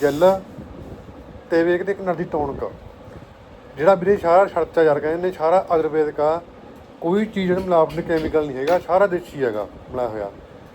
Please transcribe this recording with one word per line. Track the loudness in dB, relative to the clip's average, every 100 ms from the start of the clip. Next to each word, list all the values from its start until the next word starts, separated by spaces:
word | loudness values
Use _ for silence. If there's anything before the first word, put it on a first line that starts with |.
ਜੈੱਲ | 0 4 4 4 -2 -16 -18 -16 -16 -18 -18 -20 -20 -18 -2
ਤੇ | 0
ਵੇਖਦੇ | 2 0 -2
ਇੱਕ | -6
ਐਨਰਜੀ | -4 -4
ਟੌਨਿਕ, | -4 -4 -4 -6 -8 -10 -20 -20 -20 -20 -20 -20 -20 -20 -16 0
ਜਿਹੜਾ | 4
ਵੀਰੇ | 4 4 0
ਸਾਰਾ | 4 4
ਖਰਚਾ | 4 0 -2 2
ਯਾਰ | 2 2
ਕਹਿੰਦੇ | 0 -2 -4
ਨੇ | -2
ਸਾਰਾ | 2 2 2
ਆਯੁਰਵੈਦਿਕ | 0 0 0 -2 0
ਆ, | 0 -2 -6 -20 -20 -20 -20 -8
ਕੋਈ | -2 0
ਚੀਜ਼ | -2 -2 -2
ਉਹਦੇ | -2
ਮਿਲਾਵਟ | 2 2 2
ਨਹੀਂ, | 0
ਕੈਮੀਕਲ | -2 -2 0 -2 -2
ਨਹੀਂ | -4
ਹੈਗਾ, | 0 0
ਸਾਰਾ | 2 2 2
ਦੇਸੀ | 0 -8 -4
ਹੈਗਾ | -4 -4 -8 -12 -12
ਮਿਲਾਇਆ | -6 -6
ਹੋਇਆ। | -6 -8 -12 -20 -20 -20